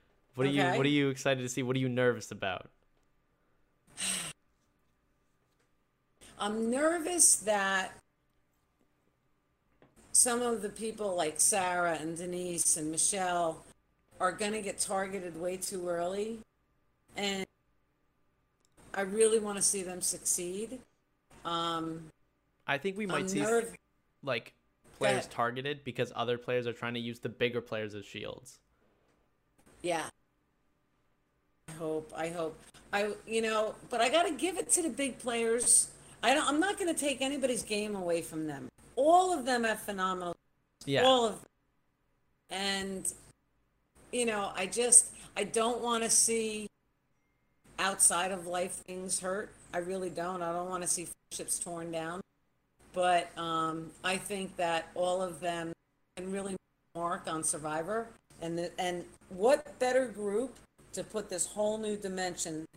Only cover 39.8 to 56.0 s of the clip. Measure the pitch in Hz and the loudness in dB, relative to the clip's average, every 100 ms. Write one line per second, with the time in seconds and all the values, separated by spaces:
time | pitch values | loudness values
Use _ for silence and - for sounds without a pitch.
39.8 | - 196 185 185 175 170 _ _ _ _ | -4 -2 0 0 -4 -8 _ _ _ _
40.8 | - 135 254 254 226 185 - _ _ _ | 0 4 6 6 4 -2 -12 _ _ _
41.8 | _ _ _ _ _ _ _ 185 196 196 | _ _ _ _ _ _ _ -4 -2 -2
42.8 | 190 190 - - - _ _ _ _ _ | -2 -4 -6 -8 -14 _ _ _ _ _
43.8 | _ - - 247 240 208 202 - 190 208 | _ -20 -6 -2 0 0 -4 -4 -4 0
44.8 | 240 - - - - - 202 226 226 240 | 8 8 8 0 -10 -4 -2 2 2 0
45.8 | 233 233 226 - - 226 220 214 208 - | 0 0 4 4 4 2 0 -4 -8 -14
46.8 | _ _ _ _ _ _ _ _ _ - | _ _ _ _ _ _ _ _ _ -2
47.8 | 190 196 - 175 185 190 170 180 185 - | -2 4 4 4 0 -2 -4 -2 -4 -6
48.8 | - 185 185 - 185 196 - - - 175 | -10 -10 -4 -4 -2 -4 -6 -14 -8 -6
49.8 | 175 190 185 165 175 185 170 170 180 180 | -4 -4 -4 -4 -4 -4 -4 -4 -4 -4
50.8 | 175 - 165 - _ - 165 - - 170 | -2 -2 -4 -14 _ -12 -6 -6 -6 -8
51.8 | 170 165 160 180 - _ _ _ _ _ | -6 -6 -6 -8 -12 _ _ _ _ _
52.8 | - 185 180 175 170 - 165 160 160 160 | -8 0 4 4 2 -4 -2 0 0 -2
53.8 | 160 - 180 190 - 202 190 185 170 165 | -8 -6 -4 -4 -4 -6 -6 -2 0 0
54.8 | - 170 180 180 185 160 175 170 165 165 | -2 -2 0 0 -2 -4 -4 -2 -4 -8
55.8 | _ _ | _ _